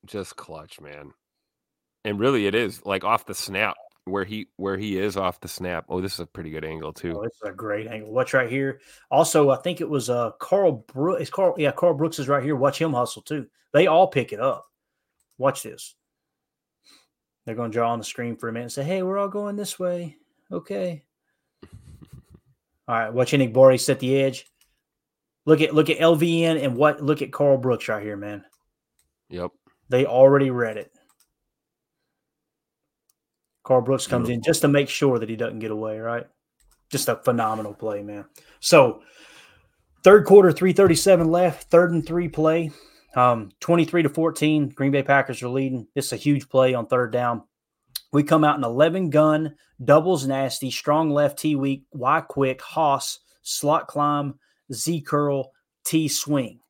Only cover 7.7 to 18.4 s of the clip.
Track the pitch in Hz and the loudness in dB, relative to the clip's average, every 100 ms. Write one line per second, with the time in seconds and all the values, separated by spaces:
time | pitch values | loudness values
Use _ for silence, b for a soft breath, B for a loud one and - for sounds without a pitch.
7.7 | 104 110 110 107 113 127 135 120 131 135 | -8 -8 -14 -6 -4 0 0 0 -4 -6
8.7 | 135 b b b 135 143 160 143 131 180 | -8 b b b 2 4 4 4 2 -2
9.7 | 170 156 147 117 120 117 - - 196 190 | -6 -4 -4 -2 -2 -2 -6 -2 2 2
10.7 | 120 - 127 160 190 156 - 185 - 147 | 0 -10 -4 -2 -2 -6 0 0 2 -2
11.7 | - 175 143 160 160 131 143 131 139 135 | 2 0 0 -4 -4 -2 -2 -2 0 -2
12.7 | - 160 127 123 - - 151 117 _ _ | 0 -4 -2 -4 -6 -10 -10 -10 _ _
13.7 | 143 180 160 185 143 117 104 131 - - | 2 4 4 4 2 -4 -4 -4 -4 -12
14.7 | _ _ _ _ _ _ _ 135 131 110 | _ _ _ _ _ _ _ -2 -2 -12
15.7 | - - _ _ _ _ _ _ _ _ | -16 -20 _ _ _ _ _ _ _ _
16.7 | _ b b b _ _ _ - 110 117 | _ b b b _ _ _ -14 -8 -6
17.7 | 113 117 117 110 - 120 113 | -2 -2 -2 -8 -10 -10 -8